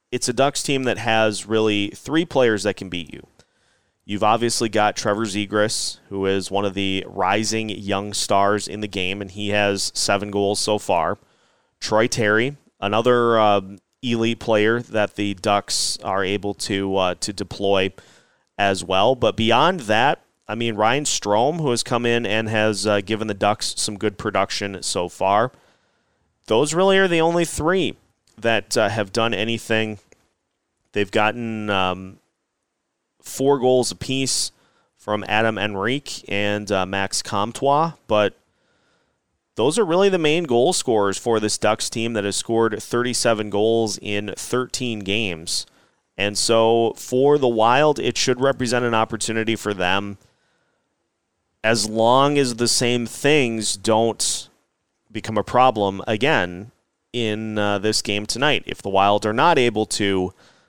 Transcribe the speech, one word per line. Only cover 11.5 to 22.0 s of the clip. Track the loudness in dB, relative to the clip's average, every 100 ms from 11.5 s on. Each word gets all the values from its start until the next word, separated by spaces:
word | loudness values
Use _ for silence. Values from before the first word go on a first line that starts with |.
| _ _ _
Troy | -2 2 2
Terry, | 0 0 2 0 -4 _ _
another, | -2 0 2 4 4 4
um, | 4 2 0 -12 _ _
elite | -4 0 0 -2
player | 0 2 2 0
that | -2 -2 -2 -2
the | -6
Ducks | -4 0 0 0 -4 -4 -4
are | -4 -2
able | -2 -2 -4
to, | -6 -4 -2 -2 0
uh, | 0 -2
to | -6
deploy | -8 -10 -4 2 2 2 -4 -20 _ _ _ _ 0
as | 0 0
well. | 0 2 2
But | 2 0
beyond | 2 2 4 4 2
that, | 0 2 2 0 _ _ -10
I |
mean, | -6 -4
Ryan | 0 2 2
Strome, | 0 -2 0 2 2 0
who | -2
has | -2
come | -2 -2